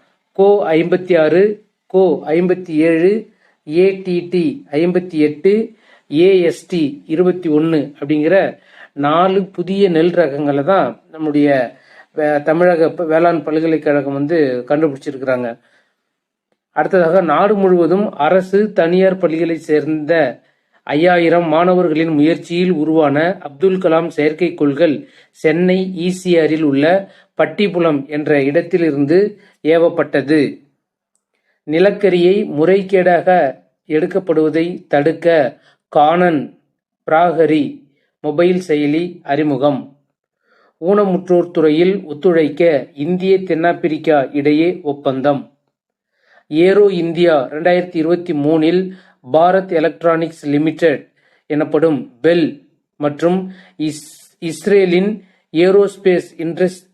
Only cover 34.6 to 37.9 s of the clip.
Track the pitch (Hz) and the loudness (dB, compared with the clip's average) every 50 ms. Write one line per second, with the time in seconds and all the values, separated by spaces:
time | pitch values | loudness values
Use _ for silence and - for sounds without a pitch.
34.6 | 165 175 180 - - - - 143 143 160 156 160 - 170 170 160 139 117 - - | -2 -4 -6 -10 -6 -2 -2 0 0 0 -2 0 0 2 2 2 2 0 -4 -10
35.6 | _ _ _ _ _ _ - 160 147 151 165 175 180 175 165 143 123 110 - _ | _ _ _ _ _ _ 0 2 2 4 4 2 2 2 0 -2 -4 -8 -12 _
36.6 | _ _ _ _ _ _ _ _ _ - - 156 175 175 160 156 165 147 156 156 | _ _ _ _ _ _ _ _ _ -2 0 2 2 2 2 2 2 2 2 0
37.6 | 139 127 143 - - _ | -2 -4 -8 -12 -20 _